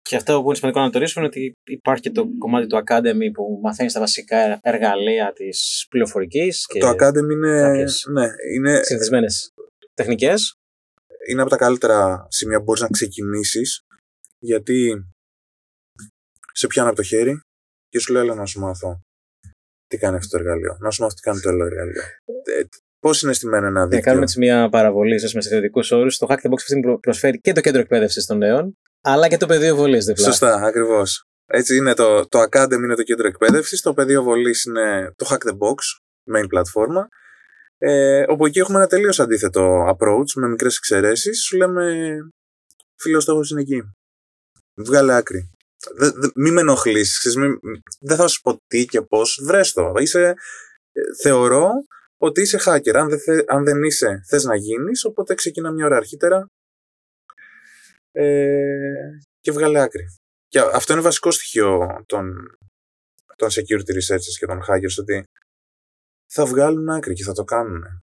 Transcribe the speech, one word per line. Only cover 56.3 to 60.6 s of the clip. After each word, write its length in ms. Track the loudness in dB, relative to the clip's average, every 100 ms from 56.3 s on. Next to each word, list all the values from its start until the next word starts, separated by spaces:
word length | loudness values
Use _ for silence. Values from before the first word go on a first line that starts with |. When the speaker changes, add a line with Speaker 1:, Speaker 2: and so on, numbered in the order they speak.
| 2 -2 _ _ _ _ _ _ _ _ _ -20 -20 -20 -20 -20 _ _
Speaker 2:
ε, 840 | -2 2 2 2 0 -2 -4 -6 -8 -12 -18 _ _
και 120 | -6
βγάλε 280 | 0 2 4
άκρη». 240 | 2 -2 -14 -20 _ _ _
Και 100 |
αυτό 340 | 2